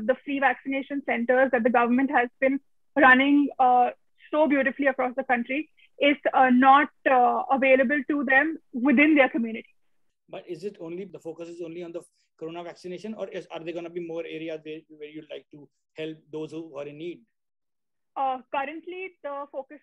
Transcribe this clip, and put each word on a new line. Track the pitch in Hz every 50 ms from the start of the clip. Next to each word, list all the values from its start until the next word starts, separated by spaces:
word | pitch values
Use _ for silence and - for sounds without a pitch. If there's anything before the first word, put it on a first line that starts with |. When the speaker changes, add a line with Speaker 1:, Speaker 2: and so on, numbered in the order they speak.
| 220
Speaker 1:
the | 214 254 254 _
free | - 277 277
vaccination | 269 262 254 - - 269 269 269 262 - 294 285 -
centers | - 240 240 233 233 254 254 269 262
that | - 247 226
the | 254
government | 226 247 240 233 247 247 277 262
has | 294 247 240 247 - _
been | 269 269 277 269 - _ _ _ _ _ _ 269
running, | 277 262 254 254 269 285 285 285 285 262 - -
uh, | 262 254 247 247 247 240 - - _ _ _ _ - -
so | - 302 311 285
beautifully | 285 277 262 269 - - 277 277
across | 262 - 254 254 247
the | 269 262
country | - 254 240 233 233 262 294 320 - _ _ _ _ _ -
is, | - 285 294 - - - -
uh, | - 262 254
not, | 247 247 262 269 269 277 311 - - _ _ 302
uh, | 262 254 247 240 240 233 - -
available | 269 269 262 269 262 262 269 233 294 294 262 -
to | 311 285 285
them | 233 262 269 302 320 320 - - _ -
within | 254 226 285 269 226 294 302 320
their | 285 262 254
community. | - 302 233 226 220 - - _ _ _ _ _ _ _ _ _ _ _ _ _
Speaker 2:
But | - - - -
is | 175 156 170
it | 208 202 -
only, | 175 165 170 180 202
the | 190 165 151
focus | - 165 160 160 170 165
is | 170 170
only | 175 165 165 175 175
on | 165
the | 170 175 156 _ _ _ _ _ _ _
corona | 160 160 165 170 175
vaccination, | 170 156 - - 185 180 175 175 220 220
or | 202 190 190
is, | - 180 165 -
are | 170 165
there | 165 165 165
gonna | 175 170 170
be | 170 180 170
more | 165 160 165 165
areas | 160 160 156 160 165 160 156 156
where, | 156 156 160 160 _
where | 156 151 151 151
you'd | 151 156 151 151
like | 143 139 135 _
to | - 151 143 - _ _ _ _ _ -
help | 156 160 160 156 156 143
those | 147 156 156 151
who | 151 160 165 165 143 139
are | 143
in | 147 143 147
need? | 160 175 160 127 117 _ _ _ _ _ _ _ _ _ _ _ _ _ _ _ _ _ _ -
Speaker 1:
Uh, | 269 262 262 254 247 _
currently, | - 285 277 277 311 330 - 359 349 370 370 381 359 _ -
the | 285 285 277 285 277
focus | - 294 262 - 302 285